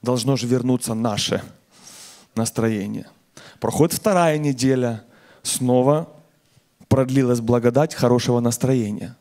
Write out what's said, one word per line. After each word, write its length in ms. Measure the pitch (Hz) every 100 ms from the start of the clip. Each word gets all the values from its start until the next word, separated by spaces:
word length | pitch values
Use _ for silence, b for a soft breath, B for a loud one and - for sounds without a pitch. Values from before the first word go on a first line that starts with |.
Должно 360 | 117 123 117 135
же 100 | 117
вернуться 480 | 127 120 127 -
наше 480 | 110 117 107 - 98 - - _ B B B B B B -
настроение». 680 | 113 - 113 107 101 107 - _ _ - B B
Проходит 360 | 113 107 165 -
вторая 420 | - 185 165 151
неделя, 680 | 151 131 131 131 123 110 - b b b
снова 680 | - - 127 123 127 151 165 - _ _ _ _ _ _ _
продлилась 520 | - 131 131 127 120
благодать 540 | 113 120 117 120 160
хорошего 460 | - 123 123 - 120
настроения. 760 | 120 117 127 131 104 104 - 123